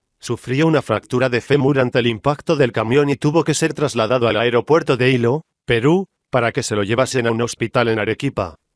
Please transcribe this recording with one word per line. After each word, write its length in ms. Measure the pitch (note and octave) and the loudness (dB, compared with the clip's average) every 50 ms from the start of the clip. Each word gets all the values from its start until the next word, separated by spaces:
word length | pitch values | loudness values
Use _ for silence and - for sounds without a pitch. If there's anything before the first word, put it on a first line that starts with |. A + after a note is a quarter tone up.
| _ _ _ _ | _ _ _ _
sufrió 460 | - - A#2+ A2 - - B2+ C3+ D#3+ | -10 -8 -8 -8 -6 -4 -2 0 2
una 160 | E3 D#3 C#3 | 2 2 2
fractura 480 | A#2+ - A2 G2+ - - - B2 B2+ C3 | 0 0 -2 -4 -2 -2 -2 0 0 0
de 120 | A#2+ A#2 | 0 -2
fémur 380 | - - C#3 C#3+ B2+ C3+ D3 C3+ | -2 0 0 2 2 2 2 2
ante 200 | B2+ B2 - C3 | 0 0 0 0
el 80 | A#2 | 0
impacto 480 | A#2+ A#2 G#2+ - C#3 D3 - - - E3+ | 0 -2 -2 -2 -2 -4 -2 -2 -2 0
del 160 | C#3 C#3 A#2+ | 2 0 0
camión 400 | - A#2+ A2 A2 B2 C#3+ D3 C#3+ | 0 -2 -2 2 2 2 2 2
y 60 | C#3 | 0
tuvo 260 | - - D3 D3 E3+ D3 | 0 0 0 2 2 0
que 100 | - D3+ | 0 0
ser 220 | - D#3+ D#3 C#3+ | -2 -2 -2 -2
trasladado 520 | C#3 D3 C3 A#2 A#2+ A2 G#2 B2 C3 A#2 | -2 -4 -2 0 0 0 0 0 0 2
al 100 | A2+ G#2+ | 0 0
aeropuerto 600 | G#2+ A#2 B2 A#2 A#2+ A2+ - D3 D#3+ - - C#3 | 0 0 2 2 0 2 2 2 2 2 2 0
de 140 | A#2 B2+ C3 | 2 2 2
Hilo, 320 | C3+ B2 A#2 A#2 C3 D#3+ - _ _ _ _ | 2 2 2 0 -2 -2 -6 _ _ _ _
Perú, 420 | - A#2+ A#2 A2+ C#3+ E3+ F#3+ F#3+ - _ _ _ _ | -2 -2 0 2 2 2 0 0 -4 _ _ _ _
para 200 | - B2+ A#2 A#2 | -2 0 0 0
que 120 | - C#3 A#2 | -2 -4 -4
se 120 | - A#2 | -4 -2
lo 60 | G#2 | -2
llevasen 460 | G2+ F#2+ A#2 B2+ C3 - - C3 A#2 | -2 0 0 0 0 0 0 -2 0
a 40 | A#2 | 0
un 120 | A2+ A2 A#2 | 0 -2 -2
hospital 440 | A#2 - - A#2+ A2 - B2 A#2+ | -4 -4 -6 -6 -4 -2 0 0
en 120 | A#2 A2 A2 | 0 0 0
Arequipa, 560 | G#2 G#2 A2 - - C3+ - - G2 E2+ D#2+ - _ _ _ | -2 -4 -4 -2 -4 -4 -4 -4 -6 -6 -8 -16 _ _ _